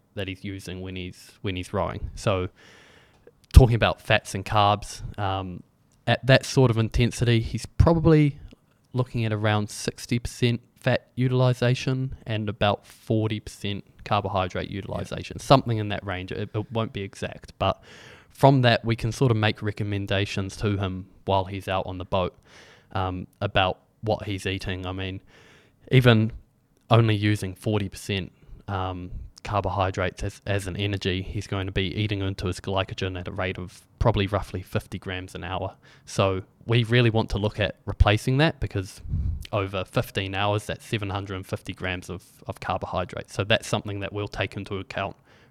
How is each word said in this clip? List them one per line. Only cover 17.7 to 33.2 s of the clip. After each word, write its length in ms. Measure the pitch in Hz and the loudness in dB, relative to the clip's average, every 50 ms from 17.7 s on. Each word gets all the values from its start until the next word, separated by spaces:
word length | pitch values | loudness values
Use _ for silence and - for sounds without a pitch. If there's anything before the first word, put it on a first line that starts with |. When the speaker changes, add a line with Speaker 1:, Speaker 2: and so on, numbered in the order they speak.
| - - - - - - - - - - - _ | 0 -2 -6 -16 -20 -20 -20 -20 -20 -20 -20 _
Speaker 1:
from 320 | _ - - 135 143 131 | _ 4 6 6 6 8
that 220 | 123 120 113 - - | 6 4 4 4 2
we 120 | 113 117 | -2 -2
can 160 | - - 113 | -2 -2 -4
sort 180 | 107 - 139 123 | 0 0 2 2
of 60 | 113 | 4
make 260 | 107 107 107 - - | 4 2 0 0 -2
recommendations 920 | 107 104 101 - 107 101 101 101 98 98 101 95 101 - - 107 95 98 - | -4 -6 -4 -4 -4 -4 -2 -4 -2 0 0 0 0 0 -2 -4 -6 -6 -6
to 200 | - 117 104 101 | -4 -2 0 0
him 300 | 95 98 92 92 92 101 - - - - | 0 -2 -4 -4 -6 -10 -14 -18 -10 -2
while 200 | - 95 95 92 | 0 0 0 0
he's 240 | 92 98 95 90 101 | -2 -6 -8 -4 -4
out 180 | 95 95 - | -2 -2 -2
on 120 | - 92 90 | -4 -8 -10
the 60 | 92 | -6
boat, 320 | - - 95 90 85 - _ _ _ - - - - - - _ _ - | -2 0 0 0 -2 -4 _ _ _ -20 -20 -20 -20 -20 -20 _ _ -4
um, 320 | 95 92 95 92 90 - - _ _ | -2 -2 -2 -4 -6 -8 -12 _ _
about 380 | 101 101 - 101 95 92 - - _ _ _ _ | -6 -2 2 2 2 2 0 -4 _ _ _ _
what 240 | - 110 107 - - | -2 -2 -2 -2 -2
he's 200 | 104 98 95 - | -6 -6 -4 -4
eating. 400 | 98 95 95 - - 92 92 92 | -4 -4 -4 -6 -6 -6 -6 -6
I 60 | 90 | -8
mean, 300 | 95 95 95 95 92 101 - - - - - - - - _ _ _ _ _ - | -6 -6 -6 -8 -8 -10 -14 -18 -20 -20 -20 -20 -20 -20 _ _ _ _ _ 2
even 400 | - 131 123 123 113 107 110 110 - - - _ _ _ _ _ _ _ _ _ | 4 6 8 8 6 6 4 2 -2 -8 -16 _ _ _ _ _ _ _ _ _
only 240 | 117 113 117 110 107 | 6 6 6 4 2
using 400 | 101 104 104 104 101 98 92 90 | 2 2 2 2 2 -2 -6 -8
forty 340 | - - 117 107 104 98 92 | -6 -2 -2 0 0 -2 -4
percent, 440 | - - - - 104 95 90 - - _ - - - - - | -8 -10 -6 -4 -4 -4 -4 -6 -12 _ -20 -20 -20 -18 -10
um, 460 | - 101 92 92 95 90 90 90 90 - - - - - - - | -8 -6 -4 -4 -4 -6 -8 -10 -10 -10 -12 -12 -14 -18 -14 -8
carbohydrates 800 | - 107 101 95 95 90 98 95 95 95 101 92 90 - - | -2 -2 -2 0 0 0 0 0 0 0 -2 -4 -4 -4 -6
as, 200 | - 101 - - - | -8 -8 -8 -8 -4
as 200 | 107 101 101 95 | -2 -2 -2 -2
an 100 | 95 85 | -4 -6
energy, 460 | 92 101 101 101 95 - 98 90 95 | -4 -4 -2 -2 -2 -2 -2 -2 -2
he's 240 | 95 - - 107 - | -4 -6 -6 -8 -6
going 200 | - 101 98 92 | -4 -4 -4 -4
to 60 | 95 | -4
be 220 | 95 104 98 87 - | -2 -2 -2 -2 -2
eating 260 | 104 104 101 107 98 | -2 -2 -2 -2 -2
into 260 | 98 95 98 - - 92 | -2 -4 -4 -4 -4 -4
his 120 | 92 - | -4 -4
glycogen 580 | - - 95 95 95 - 113 - 95 95 92 | -6 -4 -2 -2 -2 -2 -4 -6 -6 -6 -6
at 80 | 90 | -8